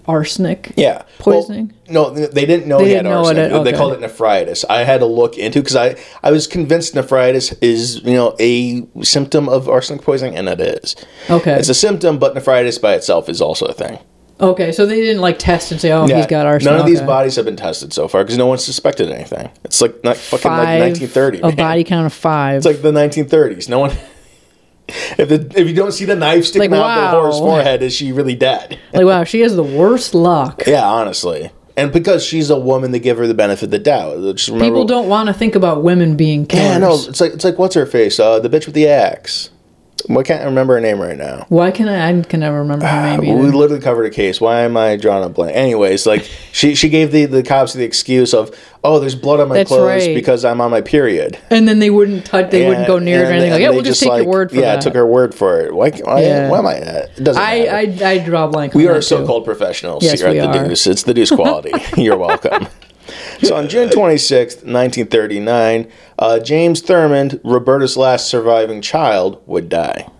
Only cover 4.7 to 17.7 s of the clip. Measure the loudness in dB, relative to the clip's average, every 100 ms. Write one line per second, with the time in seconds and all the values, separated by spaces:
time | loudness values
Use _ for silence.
4.7 | 0 2 2 2 2 0 -2 -4 -2 0
5.7 | 0 0 -2 -12 -4 0 0 0 -4 0
6.7 | -2 -2 -6 0 2 2 0 -4 -2 0
7.7 | 0 -4 -6 -2 0 0 0 0 0 -2
8.7 | -6 -10 -6 -2 -2 0 -2 0 0 0
9.7 | -2 -2 -6 -4 -2 -4 -6 -6 -4 -4
10.7 | -6 -10 -14 -18 -12 -2 0 2 0 0
11.7 | 2 0 0 -2 0 -2 -2 0 2 0
12.7 | -2 0 0 0 -2 -2 -2 -2 -2 -6
13.7 | -6 -10 -12 -20 _ _ -2 0 0 -2
14.7 | 0 0 0 0 0 0 -2 -2 -2 -4
15.7 | -4 0 2 2 2 2 0 0 2 2
16.7 | 4 4 2 2 0 0 -2 -4 -6 -8